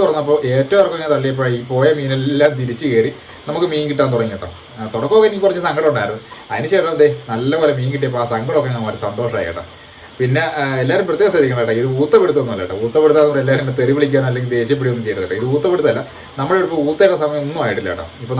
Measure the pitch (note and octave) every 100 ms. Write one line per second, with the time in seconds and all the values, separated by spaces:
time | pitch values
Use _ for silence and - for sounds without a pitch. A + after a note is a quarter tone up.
0 | F3+ D#3 C#3+ D3 C3+ C3 C3+ G3+ F#3 E3
1 | D#3 C#3 C3+ C3 B2+ A#2+ B2 B2+ C#3+ D3+
2 | C3+ C3+ C3 C#3+ D3 C3 A#2+ A#2 D3+ A2+
3 | A#2+ - - - - D#3+ F3 D3+ D3+ C#3
4 | C#3 D3 A#2+ F#2+ F2 - - A2+ A2 A2+
5 | C#3 A3 A3 G3+ F#3+ F3 F3 D3 D#3 B2
6 | G2+ A2 - - - G#2 D#3 F#3+ E3 D3+
7 | D3 B2+ - A#2 C3 D#3 D3+ C3 B2+ C#3
8 | C3 B2 A#2 A2+ A2+ D3+ B2+ A#2+ G#2+ -
9 | G#2 A2 A#2+ G#2 E2+ E2+ - - - -
10 | - - B2 D3 E3 D3+ C#3 C3 B2+ F#3+
11 | F3+ D#3+ G#3 F3 C3+ B2 A2+ A2+ C3 C3
12 | D3+ G3+ F#3+ - A#2 G2 F2+ F#2+ A#2 D#3
13 | D3+ D3+ D3 C#3+ C3 C3+ C3 B2+ B2+ C#3+
14 | C#3+ C3+ C3 B2 B2 A#2+ A#2 C#3 B2+ A#2
15 | G#2+ F#2+ F2+ G2+ B2 D3 F#3+ F3 C#3+ B2+
16 | - - - - C#3 F#3+ E3 D#3+ D3 D#3
17 | G3 D#3+ D3+ D3 C#3+ D#3+ C3 G2+ G2 E2
18 | D#2+ - B2 B2+